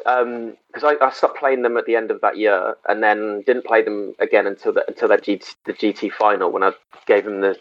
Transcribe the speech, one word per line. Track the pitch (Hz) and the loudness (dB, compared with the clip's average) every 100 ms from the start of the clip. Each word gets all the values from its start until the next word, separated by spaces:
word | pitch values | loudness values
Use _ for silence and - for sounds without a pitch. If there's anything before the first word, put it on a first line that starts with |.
| - | -2
um, | 127 120 120 113 107 _ | 0 0 -4 -10 -14 _
'cause | - | -4
I, | 147 147 | 0 2
I | 131 | 0
stopped | - 165 - | 2 -2 0
playing | 143 131 | -2 0
them | 120 117 | 0 0
at | 113 | 0
the | 113 | 0
end | 110 | 0
of | 101 | -2
that | 107 80 | -2 0
year | 107 95 107 - - | 2 2 0 -4 -2
and | 107 | 0
then | 107 107 107 104 101 | 2 0 -2 -4 -2
didn't | 123 - | -2 2
play | 113 | 2
them | 110 104 101 - | 2 -2 -6 -6
again | 98 107 98 | 0 2 0
until | 98 113 | -2 -2
the, | 113 - | -2 -2
until | 110 113 | -2 2
that | 101 | 2
G | - 98 | 0 -6
T, | - - - | -8 -14 -12
the | |
G | 101 110 | -4 -2
T | 101 104 | -2 -4
final | - 107 101 90 | 0 0 2 0
when | 95 | 0
I | 95 - _ - - | -2 -2 _ -6 2
gave | 104 98 | 2 2
them | 98 | -2
the, | 98 92 | -2 -2